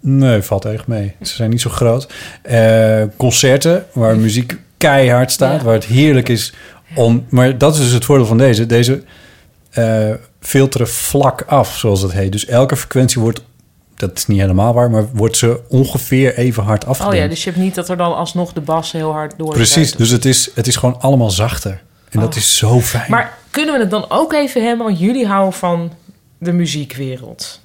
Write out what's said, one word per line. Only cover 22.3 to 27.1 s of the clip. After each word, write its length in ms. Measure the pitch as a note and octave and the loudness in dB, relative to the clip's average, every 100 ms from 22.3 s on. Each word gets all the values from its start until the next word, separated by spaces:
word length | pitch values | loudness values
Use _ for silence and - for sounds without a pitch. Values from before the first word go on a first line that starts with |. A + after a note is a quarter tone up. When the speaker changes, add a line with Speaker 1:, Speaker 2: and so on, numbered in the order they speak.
Speaker 2:
Oh. 60 | - | -2
Speaker 1:
is 200 | G#2+ - | -2 0
zo 240 | A2 B2 | 2 2
fijn. 300 | A#2 A#2 - | 2 -4 -2
Speaker 2:
Maar 280 | A#3 - - _ | -2 -2 -10 _
kunnen 240 | - D#4 | -4 -2
we 60 | C#4+ | 0
het 100 | G#3+ | 0
dan 140 | G#3 G#3+ | -2 -2
ook 240 | - D#4+ | -2 0
even 300 | D#4 C#4+ B3+ A3+ | 0 -2 -2 -2
hebben, 200 | A#3 A3+ | -2 -2
want 120 | F#3 | 0
jullie 280 | F#3 C4 A3+ | 0 0 0
houden 260 | G3 F#3+ | 0 0
van 400 | F#3 F3+ E3+ E3+ E3 _ - _ _ | -2 -4 -4 -6 -12 _ -20 _ _
de 140 | E3+ | -4
muziekwereld. 1080 | F3 E3+ D3 C#3+ B2+ C3+ | -2 -2 -4 -10 -10 -10